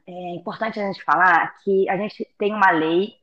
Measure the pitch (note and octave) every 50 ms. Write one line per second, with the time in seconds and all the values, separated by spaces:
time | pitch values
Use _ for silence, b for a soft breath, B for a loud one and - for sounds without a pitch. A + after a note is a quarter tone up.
0 | _ F#3 F3 F3+ F3+ F3 F3 E3+ F3 A3 F#3+ - A3 A3 G#3 G#3+ G3+ G3 F#3 -
1 | - D3+ D3 E3 F#3 F#3 E3+ D3+ - - - _ _ G3 G3 F#3+ F#3+ - - F3+
2 | G#3+ G3+ - - A3+ - _ - G#3 G3+ G#3+ G#3+ G3 F#3 E3+ D#3 D#3 D#3+ E3+ F3+
3 | G3+ A3+ - _